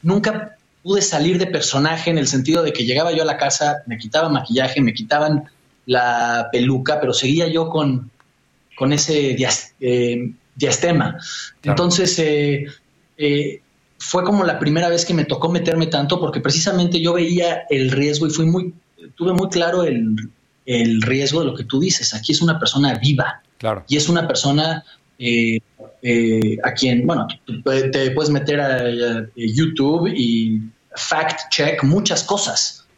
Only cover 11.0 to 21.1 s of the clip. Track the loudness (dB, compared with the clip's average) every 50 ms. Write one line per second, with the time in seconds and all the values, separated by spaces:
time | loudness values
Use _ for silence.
11 | 0 0 -4 -8 -12 -12 -12 -12 -14 -14 -18 _ -4 -2 0 2 2 2 2 2
12 | 2 0 0 0 0 2 2 2 2 2 0 -2 -4 -8 -12 -20 _ _ _ _
13 | _ _ _ -4 -2 0 0 0 -2 -4 -6 -10 _ _ _ _ _ _ _ _
14 | -12 -2 -2 -2 0 2 2 2 2 2 0 0 0 0 2 2 2 2 2 0
15 | 0 0 0 0 0 0 -2 -2 -2 0 0 0 0 0 0 0 0 0 0 -2
16 | 0 0 0 0 -2 -2 -4 -2 -2 0 0 0 0 0 0 2 0 2 0 0
17 | 0 2 2 2 2 2 2 2 2 0 -2 -4 -2 -2 0 0 2 2 2 2
18 | 2 0 0 0 -2 -2 0 2 2 2 2 2 0 -4 -8 -12 _ _ _ _
19 | -20 -20 -10 _ -2 0 0 0 0 0 0 0 0 2 2 0 0 0 0 0
20 | 0 0 0 -2 -4 -8 -14 _ _ _ _ _ _ -2 0 2 2 4 2 2
21 | 2 2